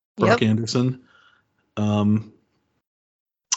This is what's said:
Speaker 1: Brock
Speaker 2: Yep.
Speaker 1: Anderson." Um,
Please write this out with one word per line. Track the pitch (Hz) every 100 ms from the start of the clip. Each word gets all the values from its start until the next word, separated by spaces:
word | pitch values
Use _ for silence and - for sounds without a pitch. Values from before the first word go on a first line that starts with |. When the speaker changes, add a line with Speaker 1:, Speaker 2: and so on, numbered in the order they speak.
| _ -
Speaker 1:
Brock | 107 -
Speaker 2:
Yep. | 110
Speaker 1:
Anderson." | 110 113 127 127 127 _ _ _ _ _ _ _ -
Um, | 107 104 104 107 110 - _ _ _ _ _ _ _ _ _ _ -